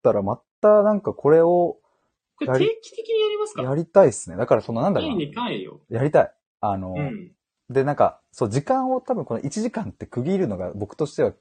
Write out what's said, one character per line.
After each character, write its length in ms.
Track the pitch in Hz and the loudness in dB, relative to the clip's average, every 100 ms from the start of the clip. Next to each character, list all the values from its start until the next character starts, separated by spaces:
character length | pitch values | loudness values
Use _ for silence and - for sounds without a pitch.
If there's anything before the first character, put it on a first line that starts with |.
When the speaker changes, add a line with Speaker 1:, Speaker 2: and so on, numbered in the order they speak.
Speaker 1:
た 100 | 127 | 0
ら 100 | 104 | 0
ま 180 | 98 117 _ - | -2 -6 _ 0
た 220 | 214 214 | 4 6
な 100 | 208 | 4
ん 80 | 208 | 0
か 140 | - | -4
こ 160 | - 143 | -2 4
れ 100 | 160 | 6
を 380 | 165 175 170 - _ _ _ _ _ - | 6 4 0 -4 _ _ _ _ _ -8
や 60 | 294 | -2
り-、 0 | |
Speaker 2:
こ 60 | |
れ 60 | 131 415 | 2 2
定 140 | 453 | -2
期 80 | - | -10
的 180 | - 440 | -12 -2
に 120 | 440 | 0
や 80 | 427 | 0
り 100 | 415 | -2
ま 80 | 427 | -6
す 80 | |
か？ 80 | - | -6
Speaker 1:
や 120 | 127 | -4
り 120 | 147 170 | -4 2
た 180 | 196 | 4
い 40 | 165 | 4
っ 40 | |
す 180 | - - | 2 -10
ね。 60 | 85 | -4
だ 100 | 123 | 0
か 100 | 113 | 0
ら 40 | |
そ 120 | - | 0
の、 80 | 113 | -2
な 100 | 160 | -2
ん 40 | |
だ 60 | - | -2
ろ 60 | 311 | -2
う 40 | |
な。 60 | 208 | -4
Speaker 2:
第 100 | 147 | -6
二 80 | |
回 280 | 220 240 220 | -8 -8 -8
よ。 180 | 185 - - | -10 -16 -8
Speaker 1:
や 140 | 113 | -4
り 80 | 143 | 2
た 120 | 156 | 2
い。 100 | - _ _ - | 2 _ _ -6
あ 180 | 107 95 | -4 -4
の、 160 | 92 92 | -6 -6
Speaker 2:
う 40 | |
ん。 320 | 143 113 90 _ _ _ - | -8 -8 -16 _ _ _ -4
Speaker 1:
で、 160 | 127 | -2
な 80 | 135 | 0
ん 20 | 143 | 2
か、 240 | 98 - _ | 2 0 _
そ 140 | - 117 | -4 0
う、 20 | |
時 160 | 123 | 0
間 280 | - 262 262 | 0 0 0
を 80 | 254 | -2
多 140 | - | -2
分 100 | 233 | -4
こ 100 | 139 | -4
の 60 | 113 | -6
一 200 | 143 208 | -4 -4
時 100 | 226 | -4
間 200 | 233 113 | -6 -8
っ 20 | |
て 140 | - 104 | -12 -10
区 180 | - | -6
切 140 | 135 190 | -2 0
る 100 | 151 | -2
の 80 | 92 | -4
が 160 | 90 | -6
僕 200 | 101 104 | -6 -8
と 120 | - 151 | -6 -6
し 80 | |
て 80 | - | 0
は 100 | 120 - | -2 -2